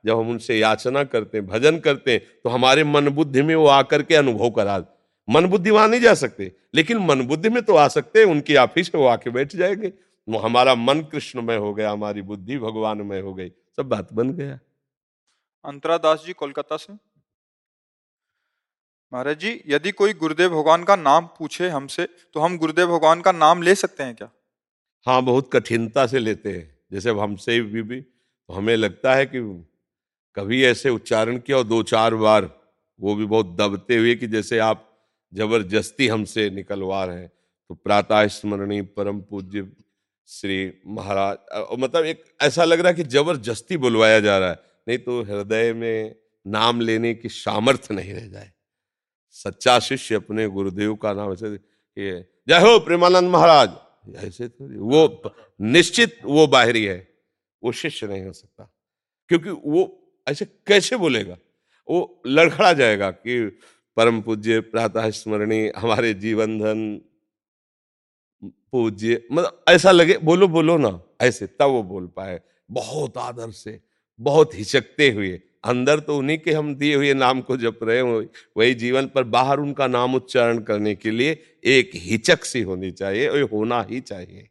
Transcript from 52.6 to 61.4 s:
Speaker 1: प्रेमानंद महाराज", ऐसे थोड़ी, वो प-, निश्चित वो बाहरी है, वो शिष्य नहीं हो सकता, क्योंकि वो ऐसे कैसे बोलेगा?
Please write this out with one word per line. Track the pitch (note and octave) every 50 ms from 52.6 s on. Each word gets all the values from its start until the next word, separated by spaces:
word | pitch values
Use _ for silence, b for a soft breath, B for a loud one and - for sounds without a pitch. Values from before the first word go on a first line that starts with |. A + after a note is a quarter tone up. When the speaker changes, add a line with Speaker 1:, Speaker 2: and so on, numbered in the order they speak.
| F#3 A3+ A#3 G#3+
Speaker 1:
प्रेमानंद | - D#3 E3+ F3 F3 F3+ F3+ F#3 F3+ F3+
महाराज", | F3 D#3+ D#3+ E3+ D#3+ C#3+ B2 G2 E2+ - _ _ _ _ _ G#2+ G#2
ऐसे | - G2 F#2+ F2+ - A#2+ -
थोड़ी, | _ _ C#3 C2+ B2+
वो | G2+ G2 A2+ C3+ D#3 D#3+ -
प-, | - - - - _ _ _ _ _ _
निश्चित | G2 A2 B2+ E3+ F3+ - - - A#3 F#3+ - _ -
वो | A2 C#3+ D3+ D#3
बाहरी | C#3+ C3 C3 A#2 A#2 B2 A2+ G#2+
है, | G2 F#2 F2+ F2+ _ _ _ _ _ _ _ _ _ _ _ -
वो | A#2
शिष्य | A2 - - D#3 - - A2+
नहीं | G2+ G2 G2 F#2+
हो | F#2+
सकता, | F2 - _ _ _ _ - _ _ _ _ _ _ _ _ _ _ _ _ _
क्योंकि | E3+ E3+ E3 G#3
वो | F3 - - D3 D3+ E3+ F#3+ - - _ _ _ _ _ _ C3
ऐसे | D3 - G#3
कैसे | - _ _ _ - G#3 G3+ - - B3
बोलेगा? | A#3+ F3+ D#3 B2+ A2 G2 F#2 F2 F2